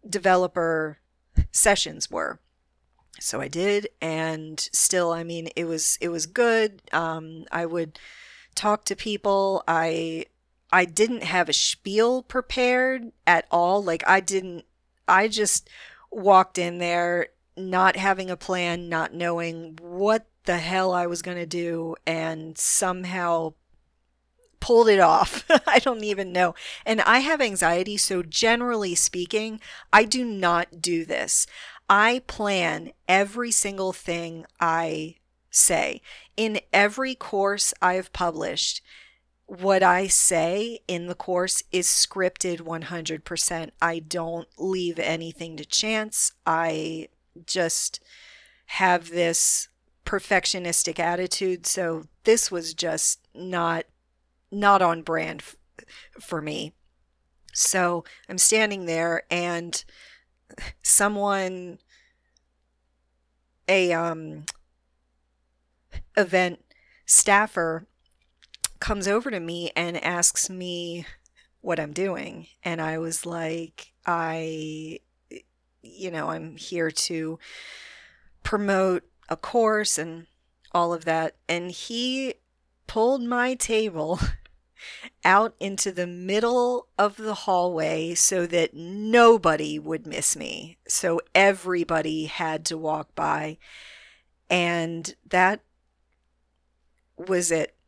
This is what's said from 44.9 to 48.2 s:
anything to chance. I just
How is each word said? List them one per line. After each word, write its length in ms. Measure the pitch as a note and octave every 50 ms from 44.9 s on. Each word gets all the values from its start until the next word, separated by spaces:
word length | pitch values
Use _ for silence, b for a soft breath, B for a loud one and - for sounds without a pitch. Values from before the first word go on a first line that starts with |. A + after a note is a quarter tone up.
| E3 E3
anything 600 | - - D#3+ E3 E3 E3 E3 - E3+ E3 D#3+ D3+
to 60 | D3+
chance. 640 | _ - - - G#3+ A3 A3 G#3+ G#3+ - - - - _ _ _
I 640 | - E3 D#3+ E3 E3 D#3 D#3 D#3 D#3+ E3 D#3+ D#3+ - _ _ _ _ _ E3 E3
just 560 | - - F#3 F3 E3 - - - - - - B B B B